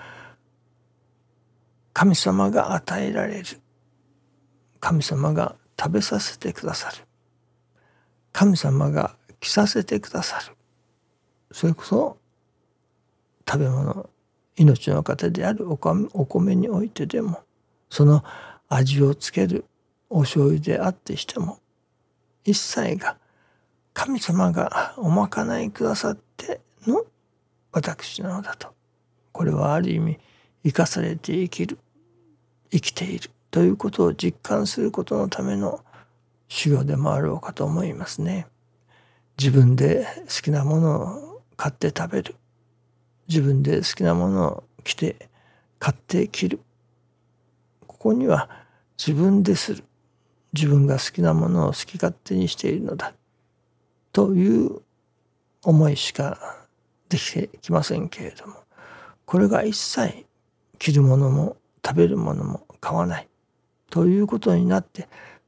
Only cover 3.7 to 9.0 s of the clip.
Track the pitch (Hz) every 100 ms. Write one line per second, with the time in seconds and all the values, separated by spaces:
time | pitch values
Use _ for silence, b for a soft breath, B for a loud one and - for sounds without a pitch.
3.7 | _ _ _ _ _ _ _ _ _ _
4.7 | _ - 160 139 139 151 151 - - _
5.7 | - 156 202 - 208 - - - - -
6.7 | - - - - _ _ _ _ _ _
7.7 | _ _ _ _ _ _ - 202 175 147
8.7 | 135 147 147